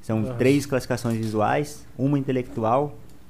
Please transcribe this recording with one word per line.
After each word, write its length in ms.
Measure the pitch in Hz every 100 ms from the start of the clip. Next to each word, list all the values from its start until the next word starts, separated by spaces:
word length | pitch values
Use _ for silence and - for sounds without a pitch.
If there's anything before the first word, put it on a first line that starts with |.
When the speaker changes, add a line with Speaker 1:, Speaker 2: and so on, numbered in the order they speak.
Speaker 1:
São 180 | - 110
Speaker 2:
Aham. 140 | 110 123
Speaker 1:
três 280 | 127 143 139
classificações 500 | 131 - 123 117 113
visuais, 680 | 110 107 104 135 147 - - -
uma 180 | 131 143
intelectual, 760 | 135 131 123 - 110 123 147 - - - -